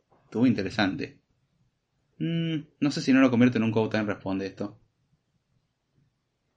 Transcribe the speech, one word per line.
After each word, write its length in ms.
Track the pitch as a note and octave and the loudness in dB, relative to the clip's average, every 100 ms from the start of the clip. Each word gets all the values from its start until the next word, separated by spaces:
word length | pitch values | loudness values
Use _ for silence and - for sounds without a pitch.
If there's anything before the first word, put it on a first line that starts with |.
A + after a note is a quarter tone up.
| _ _ | _ _
Estuvo 220 | _ G#2+ B2+ | _ 0 2
interesante. 760 | G2+ F#2+ - F#2+ - - - _ _ _ _ _ _ _ _ _ - | 2 -2 0 -2 -2 -8 -12 _ _ _ _ _ _ _ _ _ -8
Mm, 380 | D#3 E3 E3 D#3+ - - | -4 -2 -2 -4 -8 -4
no 120 | C#3+ | -4
sé 100 | D#3+ | -2
si 140 | C#3 | 2
no 80 | C3 | 4
lo 80 | C3 | 4
convierto 260 | A#2+ B2 A#2 | 4 4 2
en 80 | |
un 80 | A2+ | 0
Code 160 | A2 G#2+ | 0 0
Time 160 | A2 | -2
Responde 420 | G#2 F#2+ G2 F#2+ G2 | -2 -6 -6 -6 -6
esto. 360 | - G#2 - _ _ _ _ _ _ _ _ _ _ _ _ _ _ _ _ _ | -8 -12 -12 _ _ _ _ _ _ _ _ _ _ _ _ _ _ _ _ _